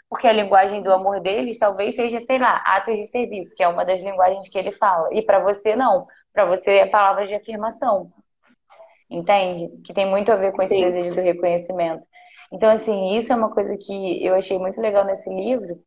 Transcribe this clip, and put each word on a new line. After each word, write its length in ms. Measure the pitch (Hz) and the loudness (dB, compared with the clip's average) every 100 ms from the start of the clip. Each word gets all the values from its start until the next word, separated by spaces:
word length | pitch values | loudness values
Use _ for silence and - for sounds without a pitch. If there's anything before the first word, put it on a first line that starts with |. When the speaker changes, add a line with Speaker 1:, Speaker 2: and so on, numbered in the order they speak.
| _ | _
Speaker 1:
Porque 180 | - 240 | 0 2
a 60 | |
linguagem 480 | 214 202 196 196 208 | 4 4 4 4 0
do 80 | 190 | 2
amor 300 | 190 190 202 | 2 2 -2
deles 360 | 185 220 247 220 | -2 -2 -4 -2
talvez 380 | 208 190 214 240 | 0 0 -4 -2
seja, 240 | 233 226 | -4 -4
sei 200 | 240 262 | -2 0
lá, 180 | 240 180 - | 2 2 2
atos 300 | 190 233 208 | 0 0 -4
de 120 | 214 | -4
serviço, 480 | 247 214 202 170 - | -4 -4 -6 -10 0
que 80 | |
é 40 | 175 | 0
uma 160 | 175 180 | 2 0
das 160 | 185 | -2
linguagens 480 | 196 185 185 196 190 | -2 2 2 2 -6
que 80 | 196 | -6
ele 140 | 185 | -6
fala. 340 | - 208 170 160 | -2 0 2 0
E 80 | 220 | 0
pra 180 | 214 196 | 2 2
você, 360 | 185 202 220 226 | 2 0 0 0
não. 280 | 254 180 - - _ | 2 2 -2 -16 _
Pra 120 | - 180 | 0 2
você 260 | 185 - 196 | 2 4 4
é 60 | 190 | 6
palavras 420 | 208 196 190 202 | 4 4 2 -2
de 60 | 208 | -6
afirmação. 760 | 214 214 220 - 262 196 175 _ _ _ _ _ _ - - _ _ | -8 -8 -8 -4 -2 -2 -4 _ _ _ _ _ _ -20 -20 _ _
Entende? 600 | 170 170 202 185 175 170 - | -6 0 2 0 -6 -10 -14
Que 100 | - | -8
tem 120 | 190 196 | -4 0
muito 260 | 196 208 | 0 0
a 40 | 202 | 0
ver 160 | 190 | 0
com 80 | 196 | -2
esse 140 | 190 196 | 0 0
Speaker 2:
Sim. 60 | |
Speaker 1:
desejo 340 | 180 180 175 180 | 0 -2 -4 -2
do 60 | |
reconhecimento. 840 | 180 175 180 175 175 180 165 160 - _ - - - | -2 0 0 -2 -4 -4 -4 -6 -12 _ -20 -20 -20
Então, 180 | 180 220 | 0 4
assim, 460 | 220 220 196 185 220 | 4 0 -2 -2 -2
isso 160 | 233 | 0
é 40 | 240 | 0
uma 140 | 220 | 0
coisa 240 | 214 202 202 | -2 -4 -6
que 460 | - 196 190 - 180 | -10 -8 -6 -4 0
eu 100 | 190 | 0
achei 220 | 190 190 | 0 -4
muito 200 | 185 214 | -4 -4
legal 240 | 220 202 196 | 0 0 0
nesse 240 | 190 190 | -2 -8
livro 460 | 185 208 254 180 170 | -6 -4 -4 -6 -14